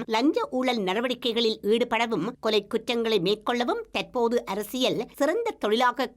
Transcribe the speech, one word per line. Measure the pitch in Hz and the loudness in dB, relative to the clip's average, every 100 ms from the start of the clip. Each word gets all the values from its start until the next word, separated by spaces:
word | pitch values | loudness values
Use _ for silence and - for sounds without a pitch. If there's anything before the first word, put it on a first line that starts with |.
| 233 | -2
லஞ்ச | 220 277 466 453 | 0 2 2 0
ஊழல் | 254 254 240 | -2 0 0
நடவடிக்கைகளில் | 185 196 247 247 247 226 220 220 | 0 0 -2 -2 -2 0 0 0
ஈடுபடவும், | 202 226 233 226 233 214 196 - | 2 2 2 0 0 -2 -2 -4
கொலை | 226 214 208 | 0 0 0
குற்றங்களை | 226 - 233 226 220 | -2 -2 -2 2 2
மேற்கொள்ளவும் | 170 214 240 240 240 466 - | 2 0 0 0 0 -2 -4
தற்போது | 214 190 254 233 240 214 | -6 -4 0 0 0 -2
அரசியல் | 196 208 254 240 160 240 - | -6 -6 -2 -2 -2 -6 -2
சிறந்த | 285 415 466 - | 0 0 -2 -4
தொழிலாக | 214 226 247 247 247 | 0 2 2 0 -2